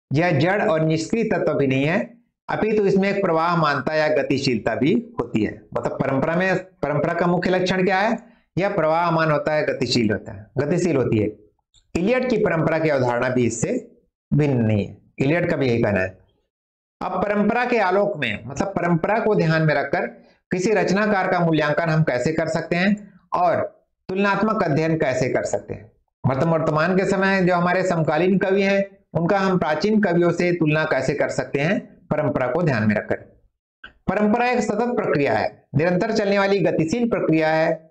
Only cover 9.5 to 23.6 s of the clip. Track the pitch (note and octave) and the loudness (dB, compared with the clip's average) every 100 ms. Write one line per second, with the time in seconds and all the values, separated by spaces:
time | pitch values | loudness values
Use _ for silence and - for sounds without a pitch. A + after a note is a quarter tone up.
9.5 | D3+ C#3 - B2 B2 G#2+ F#2+ - G2+ - | 0 0 -2 -2 0 0 -2 -6 -16 -8
10.5 | C3 D3 E3+ F3 C3+ A2+ A2 G2+ - - | -6 -2 0 0 0 0 0 0 -4 -16
11.5 | _ _ _ _ E3+ F#3+ B3+ B3 G#3 F3 | _ _ _ _ -4 0 0 0 0 0
12.5 | E3 D3+ D#3+ D#3 C#3 B2 A#2+ B2+ B2 A#2 | 0 0 0 0 0 0 0 0 0 0
13.5 | - E3+ B3+ - _ _ _ _ D3 D3 | -2 -4 -4 -8 _ _ _ _ 0 2
14.5 | B2 A2 G#2 - - _ - C3+ E3+ E3+ | 2 2 0 -2 -10 _ -4 0 0 0
15.5 | D#3 C3 A#2 A2+ G2 F#2+ - _ _ _ | 0 0 0 0 0 -4 -8 _ _ _
16.5 | _ _ _ _ - F#3 F#3 G#3 G#3 G#3 | _ _ _ _ -10 -6 -4 -2 0 0
17.5 | A#3+ B3 A#3 F#3 G3 G3 D3+ A#2+ G2+ A2+ | 0 0 2 2 2 0 -2 -4 -6 -6
18.5 | C3 G3 F3 F3 E3 F#3+ A3+ A3+ F#3+ D#3+ | -6 -4 -2 0 0 0 0 2 2 2
19.5 | D#3+ D#3 C#3 - F3 A#3+ - - _ _ | 2 2 0 -2 -4 -4 -10 -20 _ _
20.5 | F3+ A3 G3+ E3+ F#3+ G#3+ G3 F#3 F3+ E3 | -2 2 2 2 0 0 0 0 0 2
21.5 | D3+ D3+ D3+ E3 D#3 D#3 B2+ D#3+ D#3 D#3+ | 2 2 0 0 2 2 0 0 -2 -2
22.5 | E3 - F3 G3 G#3 - - _ D#3+ F3 | -4 -2 0 0 0 -4 -20 _ 0 2
23.5 | B2 | 2